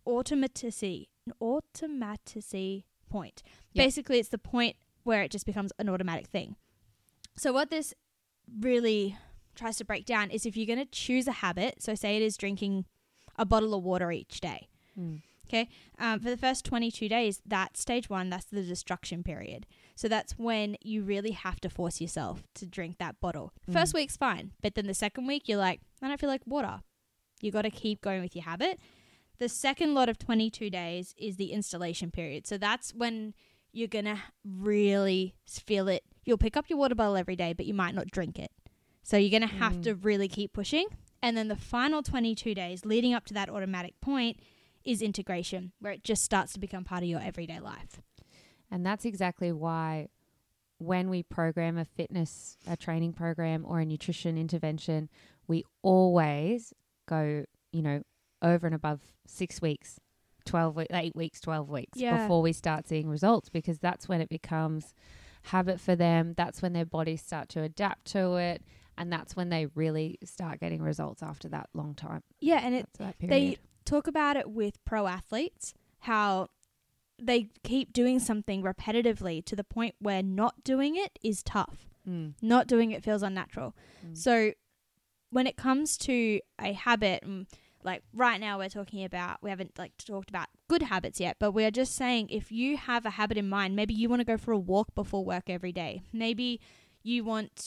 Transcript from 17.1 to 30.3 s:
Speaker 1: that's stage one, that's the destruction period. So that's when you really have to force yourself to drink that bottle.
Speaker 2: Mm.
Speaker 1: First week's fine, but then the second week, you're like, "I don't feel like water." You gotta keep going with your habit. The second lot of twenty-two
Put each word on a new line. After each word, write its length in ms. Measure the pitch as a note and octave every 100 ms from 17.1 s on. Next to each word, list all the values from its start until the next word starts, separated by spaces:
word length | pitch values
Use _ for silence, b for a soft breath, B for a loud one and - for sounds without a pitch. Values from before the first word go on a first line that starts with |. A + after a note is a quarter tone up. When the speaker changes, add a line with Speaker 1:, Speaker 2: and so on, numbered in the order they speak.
| A3+ A3 F#3+ -
Speaker 1:
that's 360 | G3 F#3+ -
stage 280 | - B3 -
one, 200 | F#3+ F#3
that's 160 | F3+ -
the 180 | G3+
destruction 580 | F3+ F3+ - F3 - F3
period. 440 | F3 C#3+ G2 - - b b -
So 120 | A3
that's 300 | A3 - -
when 400 | A#3 A3 G#3 -
you 220 | A3+ G#3+
really 280 | G3 G3+ G#3+
have 280 | F#3+ F#3 -
to 80 | F3+
force 300 | - E3+ -
yourself 440 | E3+ E3 G#2 G2 - -
to 100 | F3+
drink 320 | G3 E3+ F3
that 200 | E3+ -
bottle. 320 | F3+ D#3 - - -
Speaker 2:
Mm. 40 |
Speaker 1:
First 200 | A#3+ E4+
week's 220 | D#4+ C#4 -
fine, 380 | B3+ F#3 G3 -
but 140 | G#3 G#3+
then 120 | G3+
the 60 |
second 340 | F#3+ G#3 - B3+
week, 220 | C#4+ -
you're 80 | G3+
like, 240 | F#3+ - _ -
"I 60 | C4+
don't 120 | C#4+
feel 100 | C#4+
like 180 | C4 A#3
water." 340 | C#4+ G#3+ F#3+ - _ _ _ _ -
You 100 | G#3
gotta 180 | G#3 G#3+
keep 300 | - A3 G#3
going 200 | G3+ F#3+
with 120 | F3+ F3
your 100 | E3
habit. 340 | E3+ E4+ - b b b b b -
The 100 | A#3+
second 440 | - C4+ C4+ D#4
lot 140 | C#4 A#3+
of 100 | A3
twenty-two 520 | -